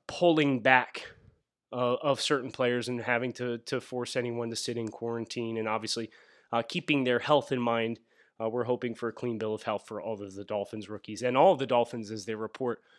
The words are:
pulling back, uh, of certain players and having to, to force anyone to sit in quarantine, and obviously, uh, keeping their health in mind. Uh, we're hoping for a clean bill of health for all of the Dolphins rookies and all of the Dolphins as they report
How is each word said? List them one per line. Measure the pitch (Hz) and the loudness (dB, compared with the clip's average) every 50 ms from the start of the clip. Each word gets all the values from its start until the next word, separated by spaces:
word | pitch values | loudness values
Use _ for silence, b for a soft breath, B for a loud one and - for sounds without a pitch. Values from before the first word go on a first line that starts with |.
| _ | _
pulling | - - - 175 175 165 156 151 143 139 123 | -14 -4 2 4 6 6 6 4 4 2 4
back, | 107 131 131 127 120 - - - - - - _ _ - _ _ _ _ _ _ _ _ - | 6 6 6 6 6 2 -6 -12 -14 -14 -18 _ _ -20 _ _ _ _ _ _ _ _ -4
uh, | 120 127 120 123 | -2 0 0 0
of | - - 147 139 127 | 0 2 0 2 2
certain | - - 151 135 120 135 - | 2 0 0 0 0 -4 -2
players | - 131 120 123 123 117 120 | 0 2 2 2 0 0 -2
and | 123 120 | -4 -4
having | 113 120 123 117 123 127 113 | 0 0 0 2 0 -2 -4
to, | - 123 123 120 117 | -4 -4 -4 -4 -6
to | - - - 127 | -4 -4 -4 -4
force | - - - 123 123 120 - | -4 -4 -6 -6 -6 -2 -2
anyone | 135 120 123 117 117 117 117 | -2 -2 -2 -2 -4 -4 -4
to | 117 | -4
sit | 110 - - 120 | -6 -4 -4 -4
in | 117 113 110 | -4 -4 -6
quarantine, | - - 117 117 117 117 113 - - 123 117 113 113 | -6 -6 -6 -4 -4 -4 -6 -6 -6 -6 -4 -4 -4
and | 113 110 | -2 -2
obviously, | 110 107 110 107 110 - 117 117 110 b b b b b b b b - | 0 -2 -2 -2 -4 -4 -4 -6 -8 b b b b b b b b -2
uh, | 120 117 | -2 -2
keeping | - - 180 - - 151 139 131 | 0 -4 -6 0 2 2 2 4
their | 123 123 120 | 4 2 2
health | - - 151 143 - - | 4 6 4 4 6 2
in | 139 127 | -2 0
mind. | 120 120 117 117 113 113 117 - b b b b b b b b | 2 2 2 2 0 0 -2 -6 b b b b b b b b
Uh, | 113 113 | -4 -2
we're | 110 123 120 | -2 -2 0
hoping | 113 127 117 - 123 113 | 0 0 0 -2 -6 -6
for | - - 117 | -4 -6 -6
a | 110 | -6
clean | - - 123 117 107 | -4 -4 -4 -4 -2
bill | 113 110 107 | -2 -4 -4
of | 107 - | -4 -2
health | - 107 101 - | -2 -4 -4 -4
for | - 110 101 78 | -8 -10 -8 -6
all | 107 113 98 | -6 -6 -6
of | 104 98 95 | -8 -10 -10
the | 98 101 | -12 -8
Dolphins | - 107 104 101 - - 110 101 98 | -4 -4 -4 -4 -4 -6 -10 -10 -10
rookies | 107 101 - - 110 107 120 | -12 -12 -12 -12 -10 -4 -2
and | 127 123 | 2 4
all | 131 151 190 185 | 8 8 8 6
of | 131 | 6
the | 135 | 2
Dolphins | 113 127 120 120 - - 120 110 101 | 2 4 2 2 2 -2 -8 -8 -6
as | 110 110 98 | -8 -8 -6
they | 110 110 | -6 -6
report | 107 110 104 - - 131 123 113 - b b b | -6 -6 -8 -6 -4 -4 -4 -4 -4 b b b